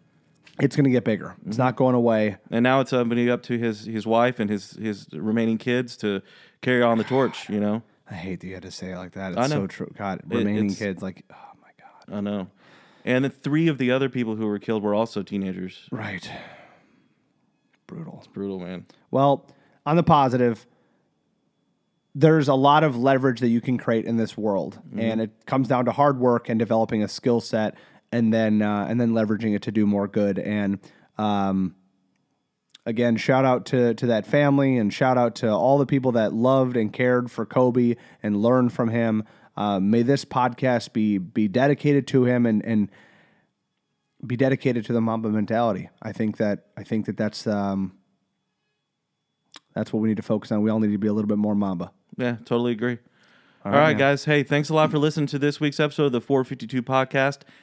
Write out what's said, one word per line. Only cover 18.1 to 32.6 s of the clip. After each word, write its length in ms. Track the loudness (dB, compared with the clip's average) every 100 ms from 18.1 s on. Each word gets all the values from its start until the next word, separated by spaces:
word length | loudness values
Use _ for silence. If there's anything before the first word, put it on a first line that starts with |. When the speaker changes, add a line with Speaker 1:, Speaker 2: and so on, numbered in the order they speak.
| -16
Speaker 2:
It's 80 | -16
brutal, 320 | -10 -8 -8
man. 260 | -10 -12 -14 _ _
Speaker 1:
Well, 360 | 2 4 2 -4 _ _ _ 0
on 100 | 2
the 60 |
positive, 640 | 4 4 4 2 0 0 -10 _ _ _ _ _ _ _ _ _ _ _ _ _ _
there's 340 | 2 6 6 4
a 60 |
lot 300 | 4 6 6
of 140 | 4 2
leverage 420 | 2 4 2 2
that 80 | 2
you 120 | 0
can 160 | 0 -4
create 260 | 0 -2
in 120 | 0 -2
this 200 | -2 -2
world, 420 | -2 -2 -2 -10 -14
Speaker 2:
Mm-hmm. 120 | -4
Speaker 1:
and 200 | -2 -2
it 240 | -4 -8 -4
comes 220 | -2 0
down 160 | 0 0
to 60 |
hard 260 | 4 2 4
work 300 | 2 2 0
and 80 | -2
developing 440 | 0 0 0 -2
a 60 | -4
skill 320 | -2 0 0
set, 360 | 0 -2 -2 -6 -20 _ _
and 200 | -2 2
then, 280 | 2 2 2
uh, 260 | 0 -2 -2
and 120 | 0
then 120 | 0
leveraging 420 | 0 0 0 -2
it 80 | -2
to 100 | -2
do 140 | 0 2
more 200 | 0 -2
good. 320 | 0 0 -2
And, 400 | -4 -4 -4 -6 -8 _ _ -6
um, 600 | -2 0 0 0 -2 -6 _ _ _ _ _ _ _ _